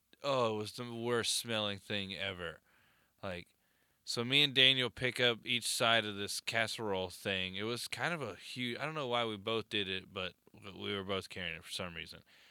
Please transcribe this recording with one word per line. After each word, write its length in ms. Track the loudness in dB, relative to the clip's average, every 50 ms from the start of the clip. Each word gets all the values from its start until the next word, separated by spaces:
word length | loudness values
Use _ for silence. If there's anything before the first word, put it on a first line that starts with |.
| _ _ -18 _ -2
oh, 320 | 0 2 4 4 4 2
it 40 | 0
was 140 | -2 -4 -6
the 180 | -8 -8 -6 -6
worst 460 | -4 0 2 2 4 4 4 2 0
smelling 400 | 0 0 0 0 0 0 -2 -4
thing 360 | -6 -4 -2 -2 -2 -2 -4
ever. 460 | -4 -4 -4 -4 -4 -6 -8 -8 -10 _ _ _ _ _ _ _ _ _ _ _ _ -8
Like, 260 | -6 -6 -6 -8 _ _ _ _ _ _ _ _ _ _ _ -10
so 200 | -6 -4 -2 0
me 180 | 4 6 6 6
and 100 | 6 8
Daniel 380 | 8 8 8 8 6 2 0
pick 300 | 0 0 0 0 2 4
up 180 | 4 4 4 2 -2
each 220 | -2 -2 -2 0 0
side 360 | 0 2 4 6 6 6 4
of 120 | 2 -2
this 240 | -2 -4 -4 -4 -6
casserole 680 | -4 -2 0 0 0 0 -2 -4 -2 0 0 0 0 -2
thing. 440 | -6 -6 -2 0 0 0 0 -2 -4
It 80 | -4 -4
was 240 | -4 -4 -4 -4 -6
kind 240 | -6 -4 -4 -4 -2
of 80 | -4
a 140 | -4 -6 -8
huge, 440 | -10 -12 -12 -8 -6 -4 -4 -4 -4
I 60 | -4
don't 100 | -6 -4
know 120 | -4 -2
why 180 | 0 0 0 0
we 120 | 0 -2
both 320 | -4 -2 0 0 0 0 0
did 200 | 0 0 0 0
it, 160 | -2 -4 -6 -8 -6
but 200 | -6 -6 -6 -6 _ _ -20 -20 -16 -14
w-, 180 | -14 -10 -8 -4
we 100 | -4 -4
were 80 | -4 -2
both 240 | -2 -2 -2 -2 -4
carrying 260 | -8 -6 -6 -6 -6
it 80 | -8 -10
for 60 | -10
some 240 | -6 -6 -6 -6 -6
reason. 260 | -8 -10 -10 -12 -18 -20 _ -20 -20 -20 -20